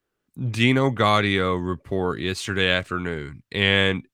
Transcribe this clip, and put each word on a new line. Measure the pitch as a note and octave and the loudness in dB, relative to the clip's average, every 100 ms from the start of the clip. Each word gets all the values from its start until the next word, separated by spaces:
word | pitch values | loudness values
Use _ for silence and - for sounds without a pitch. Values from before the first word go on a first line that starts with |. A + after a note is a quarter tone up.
| _ _ _ - B2+ | _ _ _ -8 -6
Dino | G#2+ A#2+ C3 C3+ | 2 4 4 2
Gaudio | A2+ G#2 G#2 G#2 G2 F#2 F2+ | 2 2 4 2 0 0 0
report | F2+ E2+ - F#2+ F2+ A1 | -2 -6 -6 -4 -2 -4
yesterday | F2 F#2+ - G2 F#2 | -6 -6 -6 -2 0
afternoon, | F2+ F2 F2+ F2 D#2+ C#2+ - _ | 0 -2 -6 -6 -6 -10 -14 _
and | G2 G2 G2 G2 F#2+ - | 0 2 4 2 0 -6